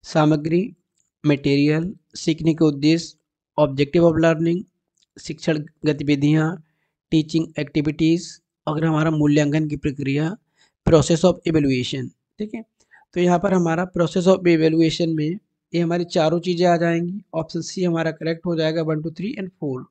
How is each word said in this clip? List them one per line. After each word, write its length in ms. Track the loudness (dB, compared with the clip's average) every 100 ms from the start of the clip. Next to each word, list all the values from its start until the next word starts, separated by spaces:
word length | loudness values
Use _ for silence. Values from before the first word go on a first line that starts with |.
| -4
सामग्री, 680 | 0 2 2 0 -2 -2 -10 _ _ _ _
material, 680 | 0 0 2 2 2 2 -4 -10 _
सीखने 400 | -8 -4 -2 0
के 100 | 2
उद्देश्य, 520 | 2 2 0 0 -2 _ _ _ _ -2
objective 460 | 0 0 0 4
of 140 | 4 4
learning, 420 | 2 2 0 -2 -6 _ _ _ _ -20
शिक्षण 480 | -14 -8 -4 -4 -6 _ -4
गतिविधियाँ, 760 | -2 0 0 2 2 0 -4 _ _ _ _ _
teaching 360 | -2 0 -2 -4 -6
activities, 720 | -4 -2 -2 0 0 0 -2 -18 _ _ -8
और 180 | -2
हमारा 260 | 0 0 0
मूल्यांकन 580 | 2 2 4 2 0 -2
की 80 | -4
प्रक्रिया, 600 | -6 -6 -4 -2 -4 -6 _ _ _ _ 4
process 380 | 4 4 2
of 100 | 2 2 0
evaluation, 600 | 0 2 0 -2 -6 -8 _ _ _
ठीक 160 | -10
है। 80 | -10 -16 _ _ _ _
तो 60 | 0
यहाँ 180 | 2 2
पर 160 | 2
हमारा 360 | 0 0 -2 -4
process 360 | -2 0 2 2
of 180 | 2 4
evaluation 580 | 2 2 2 0 0 -2
में 320 | -2 -4 -6 _ _ _
ये 60 | -2
हमारी 240 | -2 -2
चारों 360 | -2 0 2 0
चीज़ें 260 | -2 0 2
आ 100 | 2
जाएंगी। 440 | 2 -2 -4 -8 -8
Option 260 | -8 -6 -8
सी 240 | -8 -4
हमारा 260 | -2 0 -2
correct 360 | -4 -6 -4 -4
हो 100 | -2
जाएगा, 260 | -2 -2
वन, 200 | -2 -4
टू, 80 | -6
थ्री 260 | -8 -10 -8
and 80 | -12
फ़ोर। 380 | _ -8 -8 -12